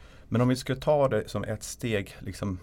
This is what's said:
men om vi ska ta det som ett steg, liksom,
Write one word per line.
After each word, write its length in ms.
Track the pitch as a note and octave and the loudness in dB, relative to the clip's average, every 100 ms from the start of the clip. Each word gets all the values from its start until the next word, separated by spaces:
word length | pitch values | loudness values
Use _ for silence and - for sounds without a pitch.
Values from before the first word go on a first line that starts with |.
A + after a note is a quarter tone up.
| - - - | -20 -18 -2
men 140 | A2+ | 2
om 60 | B2 | 4
vi 80 | B2+ | 2
ska 200 | - C3+ | 0 -2
ta 320 | D3+ D3+ C3+ | 2 4 4
det 220 | G#2+ - | 2 -2
som 140 | G#2 | -4
ett 200 | G2+ G#2+ | -4 -6
steg, 520 | - - B2 G#2+ F#2+ - | -8 -6 0 0 -2 -8
liksom, 400 | G2+ F#2 G#2 F2+ | -10 -6 -4 -4